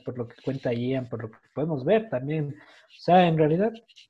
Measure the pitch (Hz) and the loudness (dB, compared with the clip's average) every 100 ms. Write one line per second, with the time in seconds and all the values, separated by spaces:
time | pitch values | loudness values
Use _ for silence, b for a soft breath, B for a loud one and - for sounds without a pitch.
0 | - 123 117 - 139 135 135 120 123 131 | -8 -8 -10 -10 -8 -6 -4 -4 -2 -4
1 | 120 113 110 - _ - 160 139 139 220 | -6 -10 -12 -16 _ -6 -4 -2 0 0
2 | 220 127 135 156 143 - - - _ - | 0 -6 -4 -4 -4 -8 -18 -20 _ -6
3 | - 180 175 160 151 170 220 226 - - | 4 6 6 4 2 2 0 -4 -14 -20